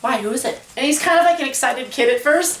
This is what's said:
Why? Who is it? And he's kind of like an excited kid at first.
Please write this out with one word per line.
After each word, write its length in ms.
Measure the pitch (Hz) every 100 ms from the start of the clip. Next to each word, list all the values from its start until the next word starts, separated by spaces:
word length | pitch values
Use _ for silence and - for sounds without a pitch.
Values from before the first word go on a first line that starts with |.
Why? 180 | - 233
Who 120 | 202
is 140 | 254
it? 160 | - 233 - -
And 100 | 277
he's 120 | 302
kind 180 | - 339
of 60 |
like 160 | 349 339
an 80 | 269
excited 420 | - 254 240 254
kid 240 | - 240
at 80 | 247
first. 380 | 285 320 330 -